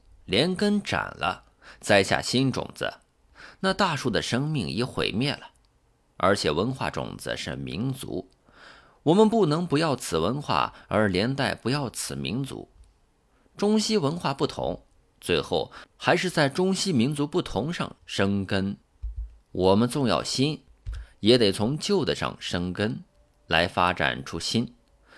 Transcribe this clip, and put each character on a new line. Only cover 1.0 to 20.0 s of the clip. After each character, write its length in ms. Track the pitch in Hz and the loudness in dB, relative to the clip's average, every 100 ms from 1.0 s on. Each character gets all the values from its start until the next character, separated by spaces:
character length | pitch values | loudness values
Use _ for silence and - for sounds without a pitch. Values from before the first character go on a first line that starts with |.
| 50 - | -4 -4
了， 260 | 87 - - _ - - | -4 -4 -10 _ -20 -6
栽 220 | - 101 | 4 4
下 200 | 95 69 | 6 0
新 280 | - 120 135 | 2 0 0
种 200 | - - | -2 -6
子， 200 | - 53 - _ _ _ - - - | -6 -8 -8 _ _ _ -20 -20 -6
那 140 | 190 | -4
大 200 | 190 190 | 0 0
树 140 | 143 123 | 0 0
的 140 | 90 | 0
生 260 | - 120 151 | 0 -2 -2
命 220 | 151 76 | -2 -2
已 120 | 87 | -2
毁 300 | 127 - 53 | -4 -2 -2
灭 200 | 104 139 | 0 -2
了。 180 | - - _ _ _ _ _ _ - | -4 -10 _ _ _ _ _ _ 0
而 180 | 92 | 2
且 160 | 101 80 | 2 2
文 220 | 76 117 | 0 0
化 160 | 127 107 | -2 -6
种 260 | - 58 50 | -6 -8 -8
子 180 | - 60 | -8 -8
是 200 | - 67 | -8 -8
民 360 | 65 78 135 | -8 -6 -6
族， 380 | 131 - 87 - _ _ - - - - _ | -6 -8 -8 -10 _ _ -20 -20 -20 -20 _
我 120 | 143 | 4
们 140 | 190 220 | 6 6
不 160 | 226 | 6
能 220 | 170 156 175 | 4 2 0
不 100 | 143 | 0
要 180 | 165 | 0
此 240 | 123 - 82 | -2 -2 0
文 220 | 87 143 | 0 -2
化， 340 | 143 82 58 - - | -2 -2 -2 -6 -2
而 200 | 98 107 | 2 2
连 260 | 90 120 | 2 0
带 200 | 139 113 | 0 -2
不 140 | - 113 | -2 -4
要 220 | 147 123 | -4 -4
此 260 | - - 69 | -8 -8 -6
民 260 | 67 120 | -6 -6
族。 280 | 139 53 50 - - _ _ _ _ _ _ - | -6 -10 -14 -20 -20 _ _ _ _ _ _ -2
中 220 | 202 214 | 2 2
西 200 | 214 214 | 2 2
文 180 | 139 170 | 0 0
化 160 | 156 | -4
不 140 | 139 151 | -2 -2
同， 380 | - 65 - - _ _ _ | -2 -6 -6 -12 _ _ _
最 200 | - 80 | 0 0
后 300 | - 82 - - - _ | 2 -2 -2 -10 -20 _
还 180 | - 175 | 0 2
是 140 | 185 | 0
在 180 | 170 139 | 0 0
中 260 | 180 190 | 2 0
西 200 | 185 196 | 0 2
民 200 | 135 127 | 2 2
族 120 | 147 147 | 0 -2
不 160 | 180 | -2
同 280 | - 95 143 | -2 -2 -4
上 260 | 175 - - - | -4 -8 -10 -8
生 400 | - 98 101 95 | -2 0 0 0
根。 320 | 98 98 101 _ _ - - - - _ | -2 -2 -6 _ _ -10 -8 -10 -14 _
我 240 | - 92 101 | 2 6 6
们 100 | 123 | 4
纵 220 | 143 | 2